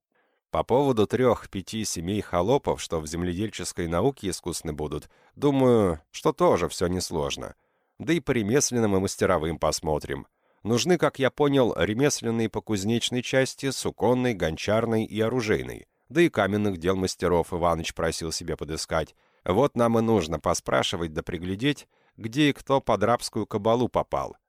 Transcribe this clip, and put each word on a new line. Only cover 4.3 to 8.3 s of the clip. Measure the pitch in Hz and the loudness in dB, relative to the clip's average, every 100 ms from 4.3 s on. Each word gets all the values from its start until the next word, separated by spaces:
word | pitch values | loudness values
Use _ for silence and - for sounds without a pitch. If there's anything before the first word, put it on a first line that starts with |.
| - 87 80 82 | -6 -6 -6 -6
будут, | 73 76 76 - _ _ - | -6 -6 -6 -10 _ _ -2
думаю, | 147 135 131 117 95 78 _ | 0 4 4 6 4 0 _
что | - 156 | -4 -2
тоже | - 180 98 82 | 2 4 4 0
все | - 90 | -2 -2
несложно. | 90 - 85 71 67 55 - _ _ _ - | -2 -2 -2 -4 -4 -10 -16 _ _ _ -10
Да | 123 | -2
и | 165 | -2
по | - | 0